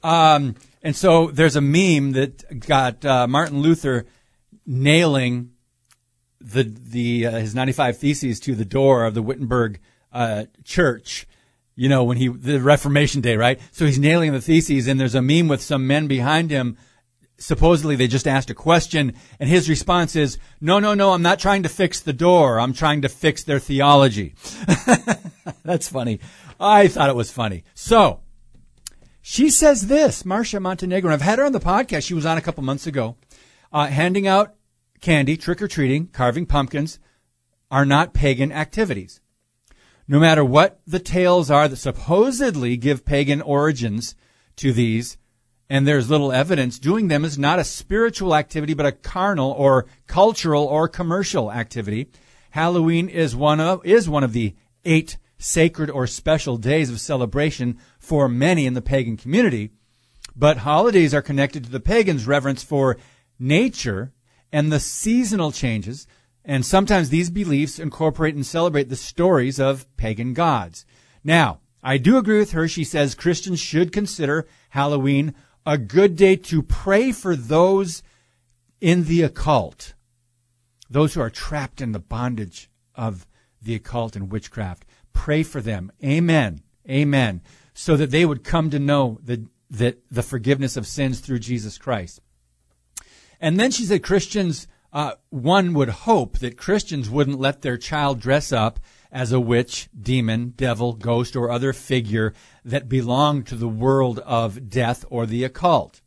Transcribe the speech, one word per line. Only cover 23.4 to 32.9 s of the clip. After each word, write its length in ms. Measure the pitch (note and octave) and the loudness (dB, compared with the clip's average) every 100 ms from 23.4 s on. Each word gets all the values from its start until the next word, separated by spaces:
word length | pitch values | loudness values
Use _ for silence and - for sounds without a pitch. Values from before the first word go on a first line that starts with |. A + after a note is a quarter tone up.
their 160 | - C#3 | -2 -4
theology." 720 | - C3+ C#3+ C#3+ C3+ G#2 F#2 - - - G#3 E3+ - B3 | -2 2 6 8 6 2 -6 -10 -18 -12 0 0 4 2
<laughs> 640 | - G#3+ F3 - - - | 2 -6 -6 -18 -16 -14
That's 240 | D#3+ F3 - | -4 -4 -4
funny. 300 | C3+ A#2+ G#2+ - - - - | -6 -4 -6 -8 -20 -20 -2
I 300 | G3 G#3 G3+ | 6 8 6
thought 220 | - C#3+ | 4 0
it 60 | B2+ | 2
was 140 | A2+ | -4
funny. 320 | - A2 F#2 - | -4 -6 -6 -14
So, 460 | - - A3+ F3+ F#2+ - - _ - - _ - - - _ | -16 2 4 4 2 -12 -20 _ -20 -20 _ -20 -20 -20 _
she 280 | - - D4 | -12 0 2
says 380 | - D#4 C#4 F#3+ | 6 6 4 2
this, 380 | C#4 D4 - | 2 2 0
Marcia 340 | F#3 G3 A#3 G#3 | -4 -4 -4 -4
Montenegro, 500 | F#3 F#3 F3+ F#3 F3+ | -6 -6 -2 -2 0
and 60 | |
I've 80 | D3+ | 0
had 160 | D3 A3 | 0 2
her 60 | |
on 80 | C#4+ | 2
the 80 | B3 | 0
podcast. 440 | F3+ G3 B3+ D#3+ | 0 0 0 -4
She 100 | - | -4
was 120 | F3 D#3 | -4 -2
on 100 | E3 | -2
a 60 | |
couple 220 | D#3+ - | -4 -6
months 220 | C3 C#3 | -6 -6
ago. 300 | E3+ | -6